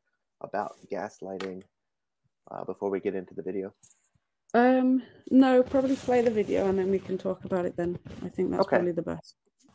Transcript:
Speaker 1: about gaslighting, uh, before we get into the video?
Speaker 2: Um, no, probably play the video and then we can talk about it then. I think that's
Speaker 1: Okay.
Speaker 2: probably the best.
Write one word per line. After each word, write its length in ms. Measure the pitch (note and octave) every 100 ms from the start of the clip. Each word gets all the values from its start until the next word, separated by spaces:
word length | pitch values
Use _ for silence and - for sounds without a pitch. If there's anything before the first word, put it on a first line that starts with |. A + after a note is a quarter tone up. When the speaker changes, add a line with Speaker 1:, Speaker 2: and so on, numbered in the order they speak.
| _ _ _ _
Speaker 1:
about 360 | - G2 G#2 - -
gaslighting, 720 | F#2+ G#2 - F#2 F#2+ F#2+ F#2 - _ _ _ _ _ _ _ -
uh, 140 | -
before 260 | - F#2 G2+
we 120 | G2
get 120 | G2+ F#2+
into 180 | F#2
the 80 | F#2
video? 300 | E2+ F#2+ F#2+ - - _ _ _ _ _ _
Speaker 2:
Um, 500 | A3+ B3 C4 B3+ B3+ - - -
no, 320 | C4 C4 B3+
probably 360 | B3+ C4+ C4 C4+
play 240 | - B3
the 100 | A#3+
video 360 | G#3+ G3 F#3 F#3+
and 100 | F#3+
then 100 | F#3
we 80 | F#3+
can 180 | F#3+ F#3+
talk 260 | F#3+ F#3
about 220 | F#3+ F#3+ F3+
it 100 | -
then. 240 | F3 F3 - -
I 60 | F3+
think 220 | - F#3
that's 100 | F#3
Speaker 1:
Okay. 160 | G3 C3+
Speaker 2:
probably 160 | F3
the 80 | E3+
best. 340 | E3 E3 - _ _ _ _